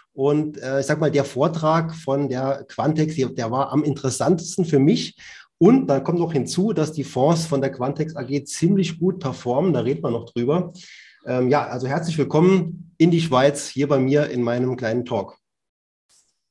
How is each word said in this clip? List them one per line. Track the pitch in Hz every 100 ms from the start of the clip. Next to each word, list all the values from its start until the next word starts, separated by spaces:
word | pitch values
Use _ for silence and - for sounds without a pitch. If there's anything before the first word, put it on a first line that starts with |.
| _
Und, | - 139 151 151 151
äh, | 127 139
ich | 139
sag | 151
mal, | 147
der | 139 131
Vortrag | 123 160 165 156 165 165 -
von | - 139 143
der | 127 131 135 -
Quantex, | - 131 156 156 160
der, | 123
der | - 113
war | 131 139
am | 135
interessantesten | 147 135 131 - 131 175 - -
für | 170 139
mich. | 143 247 - - - - - -
Und | 170 135 -
dann | 135 147
kommt | 170
noch | 165
hinzu, | 151 113 - 208
dass | 170 151
die | -
Fonds | 131 127 143 165 -
von | 135
der | 135
Quantex | - 127 143 156 -
A |
G | 123 143 -
ziemlich | - 170 196 180 -
gut | 180 185
performen. | 139 - 123 127 185
Da | 131
reden | 113 151
wir | 151
noch | 117 -
drüber. | 120 120 170 180 - - - - _ -
Ähm, | 127 127
ja, | 143 117
also | 123 131
herzlich | 151 165 156
willkommen | 139 156 175 190 - - - -
in | 170
die | 170
Schweiz, | 165 127 139 143 -
hier | 127 143
bei | 139
mir | 131 147 147
in | 123
meinem | 117 120 123 127
kleinen | 117 120
Talk. | 120 117 95 - _ _ _ _ _ _ _ _ _ _ _